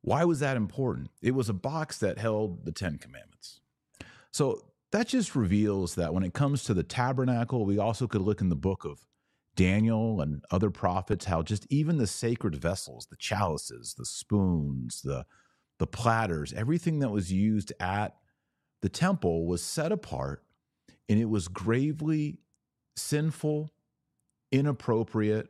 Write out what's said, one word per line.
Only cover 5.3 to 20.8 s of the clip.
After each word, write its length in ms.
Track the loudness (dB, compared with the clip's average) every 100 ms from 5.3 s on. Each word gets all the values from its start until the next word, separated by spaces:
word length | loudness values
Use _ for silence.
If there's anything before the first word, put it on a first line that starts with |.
reveals 640 | 2 4 4 4 2 0 0
that 180 | 0
when 80 | 0
it 100 | -2
comes 300 | 2 2 2
to 100 | 2
the 100 | 0
tabernacle, 800 | 0 -2 0 2 2 2 0 0 2
we 100 | 2
also 300 | 2 0 0
could 160 | 0
look 180 | 0 2
in 100 | 2
the 60 | 2
book 280 | 0 -2
of 160 | -6 -12 _ _ _ _ _ 2
Daniel 640 | 4 6 4 2 0 0
and 240 | -2 -4 -2
other 180 | 0 2
prophets, 540 | 0 0 0 -2 -4
how 180 | 0 -2
just 240 | 0 -4 0
even 300 | 0 2 0
the 80 | 0
sacred 480 | -2 -2 -2 -2
vessels, 540 | -2 -2 -4 -8 -14 -18
the 60 | -12
chalices, 800 | -4 -2 0 -2 -6 -12 -14 -10
the 80 | -10
spoons, 960 | -10 0 4 4 4 0 -4 -6 -8
the, 240 | -6 -6 -8 _ _ _ _ _
the 80 | -4
platters, 640 | 0 2 2 0 -2 -6
everything 480 | -6 -2 0 0 0
that 100 | 0
was 220 | 0 0
used 400 | 2 2 2 -2 -6
at 340 | -4 -2 -4 -8 _ _ _ _ _ _
the 80 | -4
temple 560 | 0 2 2 0 0
was 160 | 0 -2
set 300 | -2 -4 -2
apart, 540 | -4 -4 -6 -6 -6 _ _ _ _